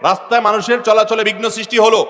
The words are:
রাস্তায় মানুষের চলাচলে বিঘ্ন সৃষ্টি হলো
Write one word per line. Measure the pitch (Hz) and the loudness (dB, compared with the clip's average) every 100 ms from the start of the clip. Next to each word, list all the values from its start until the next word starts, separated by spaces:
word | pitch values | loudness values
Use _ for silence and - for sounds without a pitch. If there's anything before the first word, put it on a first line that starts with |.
| 214 | -2
রাস্তায় | 190 - 233 214 | -4 -2 0 0
মানুষের | 214 202 240 233 | -2 -2 -2 2
চলাচলে | 214 214 226 | 2 2 0
বিঘ্ন | 214 196 226 | -2 -4 -6
সৃষ্টি | 220 220 240 | -6 -4 2
হলো | 214 220 147 | 4 2 0